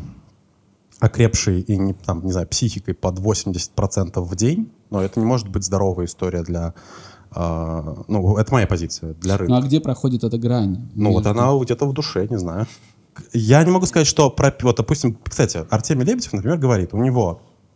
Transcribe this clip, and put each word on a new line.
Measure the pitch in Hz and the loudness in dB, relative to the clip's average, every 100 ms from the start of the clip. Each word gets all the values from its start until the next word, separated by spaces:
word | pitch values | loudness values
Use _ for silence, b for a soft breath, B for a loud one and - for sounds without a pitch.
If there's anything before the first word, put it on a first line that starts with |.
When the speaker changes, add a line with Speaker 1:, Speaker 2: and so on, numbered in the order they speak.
| B B - _ _ _ _ _ _ - | B B -20 _ _ _ _ _ _ -2
Speaker 1:
окрепшей | 120 - 117 - - 90 | 0 2 2 2 0 0
и, | 92 101 | 0 0
не, | 98 | 0
там, | 98 - 85 | -2 -4 -4
не | 95 | -2
знаю, | 92 85 | -2 -4
психикой | - - - - | -2 -2 -2 -6
под | 90 95 90 | -4 -4 -2
восемьдесят | 101 104 - 90 - | 0 0 -2 -4 -6
процентов | - 101 - 90 92 87 | -2 -2 -2 -2 -4 -6
в | 95 | -2
день, | 113 180 220 - _ | 0 0 -4 -10 _
но | 101 | -4
это | 95 - | -2 0
не | 113 | 0
может | 127 101 | 0 -2
быть | 95 | -4
здоровая | 92 98 98 87 87 | -2 0 0 -2 -4
история | - 95 87 | -4 -4 -4
для, | 85 85 85 B B B B B B | -4 -4 -4 B B B B B B
а, | - 85 82 80 82 78 - - | -6 -4 -4 -4 -6 -8 -10 -4
ну, | 104 92 104 | 0 2 2
это | 107 | 4
моя | 131 92 | 2 2
позиция, | 90 82 - 80 | 0 -4 -8 -10
для | 80 90 98 | -6 -2 0
рынка. | 90 | 2
Speaker 2:
Ну, | 123 | 2
а | |
где | 135 151 | 2 0
проходит | - 123 135 123 | 0 -2 -2 -2
эта | 113 117 | -2 -2
грань | 120 123 98 92 120 | 0 0 0 -4 -6
Speaker 1:
Ну, | 107 104 | 0 2
вот | 92 107 | 4 2
Speaker 2:
между | 107 | 2
Speaker 1:
она | 123 139 | 4 4
где-то | 120 120 143 | 2 0 0
в | |
душе, | 135 147 - 101 | -2 -4 -2 -2
не | 113 | -2
знаю. | 87 85 110 b b _ _ - - | -4 -4 -6 b b _ _ -20 -6
Я | 120 107 139 | -2 6 6
не | 165 | 6
могу | 185 185 | 4 2
сказать, | 170 147 | 2 2
что | - 143 | 4 2
про | - 139 | 4 0
пи-, | - | 2
вот, | 123 113 | 2 2
допустим, | - 151 127 107 | 0 0 -2 -4
кстати, | - - 120 - 80 | -6 -2 0 -2 -2
Артемий | - - 147 131 | -2 0 0 0
Лебедев, | 247 - | 0 -2
например, | 101 98 170 | -4 -2 0
говорит, | 135 110 87 | 2 0 0
у | 101 | -2
него | 123 127 95 85 - _ _ | 0 2 0 -4 -12 _ _